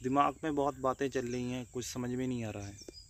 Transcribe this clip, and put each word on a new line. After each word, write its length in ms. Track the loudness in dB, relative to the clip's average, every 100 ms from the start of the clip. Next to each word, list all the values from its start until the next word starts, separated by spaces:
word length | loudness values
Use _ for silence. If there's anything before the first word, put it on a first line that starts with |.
दिमाग 320 | 2 6 6 4
में 120 | 0 2
बहुत 220 | 2 2
बातें 280 | 0 2 0
चल 160 | 0 -2
रही 240 | -2 -2
हैं, 140 | -4 -6
कुछ 140 | -6 -6
समझ 240 | -4 -2
में 160 | 0 0
नहीं 160 | -2
आ 60 | -2
रहा 180 | -4 -8
है। 100 | -12 -16 -18